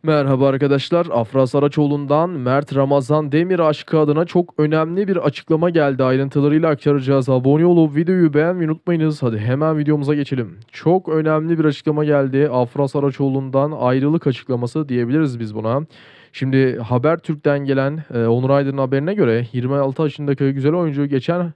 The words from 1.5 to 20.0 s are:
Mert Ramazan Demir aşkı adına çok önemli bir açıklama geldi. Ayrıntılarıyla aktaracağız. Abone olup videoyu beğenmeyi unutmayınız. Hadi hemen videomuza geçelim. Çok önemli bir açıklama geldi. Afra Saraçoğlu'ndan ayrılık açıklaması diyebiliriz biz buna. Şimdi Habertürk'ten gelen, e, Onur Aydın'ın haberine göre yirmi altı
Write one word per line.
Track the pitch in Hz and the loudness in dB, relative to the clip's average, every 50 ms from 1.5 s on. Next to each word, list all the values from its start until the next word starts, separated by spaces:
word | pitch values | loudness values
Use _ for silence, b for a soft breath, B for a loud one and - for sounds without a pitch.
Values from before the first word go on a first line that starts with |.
| - 143 143 147 143 156 147 143 147 143 143 135 143 151 165 180 | 2 0 0 2 2 0 0 0 0 -4 -2 0 0 0 0 -2
Mert | 180 143 123 123 131 139 147 - - | -4 -4 -2 0 0 0 -2 -2 0
Ramazan | 139 135 135 139 143 127 120 151 156 156 143 | 0 2 2 2 0 2 0 0 0 0 0
Demir | 139 156 170 185 185 175 | 0 0 0 2 0 2
aşkı | 165 156 151 - - - 165 156 | 2 0 0 -2 -4 -2 0 2
adına | 156 147 147 156 175 | 2 2 2 0 0
çok | 175 - 175 175 - _ - | 0 0 -2 -2 0 _ -2
önemli | 151 151 156 160 160 160 170 190 208 185 | 0 2 2 0 0 -2 -2 -4 -2 -2
bir | 190 | -2
açıklama | 175 - 147 - - - - 160 156 170 180 | 0 -2 -2 -4 -4 -2 -2 0 2 2 2
geldi. | 170 170 147 139 131 127 131 | 2 2 2 2 0 0 0
Ayrıntılarıyla | 127 131 135 139 135 - 147 139 147 147 156 160 160 | 2 2 0 -2 0 0 0 2 2 2 2 2 2
aktaracağız. | 147 - - 147 143 139 127 131 139 135 127 135 | 0 0 0 0 0 0 2 2 2 2 2 2
Abone | 131 127 123 135 143 156 165 | 0 2 4 2 4 4 4
olup | 175 175 170 160 156 139 | 4 6 4 4 4 2
videoyu | 147 170 165 190 180 170 156 143 | 0 0 2 2 4 2 4 4
beğenmeyi | 147 156 170 185 180 165 156 | 2 2 2 0 -2 -2 -2
unutmayınız. | 160 160 _ 180 175 160 156 156 151 - | -2 -4 _ -2 0 0 0 0 0 0
Hadi | 135 120 113 104 | -2 -2 -2 -2
hemen | 104 120 127 143 156 160 160 151 | -2 -2 0 0 0 0 0 0
videomuza | 147 143 151 147 139 143 151 | 0 0 0 0 0 0 0
geçelim. | 147 143 - 143 127 117 95 82 101 113 _ | -2 -2 -2 -4 -4 -4 -6 -10 -20 -20 _
Çok | - - - 160 175 185 180 - | -20 -4 0 2 2 2 0 0
önemli | 156 160 156 156 156 156 156 165 170 160 | -2 0 2 2 0 0 0 0 0 2
bir | 156 | 2
açıklama | 151 135 - - 156 151 151 151 | 0 0 0 -4 -2 -2 0 0
geldi. | 147 147 143 139 131 131 135 147 147 | 2 2 2 0 0 0 0 0 2
Afra | 120 127 123 120 - 143 143 135 | 0 -2 -2 -2 -2 -2 -2 -2
Saraçoğlu'ndan | - 147 139 143 135 - 139 139 131 135 135 135 127 135 139 151 | -2 -2 -2 -2 -2 0 -2 -2 -2 -2 -4 -2 -2 -2 -2 -2
ayrılık | 156 113 127 123 127 135 135 147 160 170 - | -4 -2 0 0 2 2 0 0 0 0 0
açıklaması | 147 123 - - - 127 120 123 120 - 156 156 139 | -2 -4 -4 -6 -6 -4 -4 -4 -4 -4 -6 -6 -4
diyebiliriz | 123 120 120 117 135 156 160 139 123 117 | -4 -4 -2 0 0 0 0 0 -2 -6
biz | 117 107 107 | -8 -8 -8
buna. | 110 107 110 120 139 160 B B B B B B B B B | -6 -4 -2 -2 -2 -4 B B B B B B B B B
Şimdi | _ - 135 131 131 135 135 127 120 117 | _ -6 -4 0 2 2 2 2 0 -4
Habertürk'ten | 117 104 123 123 123 151 165 170 _ - 160 147 - 147 143 143 | -4 -2 -2 0 2 0 0 0 _ -8 -8 -2 0 0 0 0
gelen, | 143 135 139 135 135 139 151 160 147 _ 127 | 0 -2 0 0 0 -2 -4 -6 -12 _ -4
e, | 120 113 | -2 0
Onur | 113 117 123 127 131 | 0 0 0 2 2
Aydın'ın | 139 143 139 135 135 139 | 2 2 0 -2 -2 -4
haberine | 135 127 135 139 143 170 208 | -2 -2 -2 -2 -2 -2 -2
göre | 208 185 120 110 117 120 113 | 0 0 2 2 0 -2 -4
yirmi | - 127 120 127 139 | -6 -6 -4 -2 -2
altı | 143 139 135 131 - | -2 -2 -2 -2 -2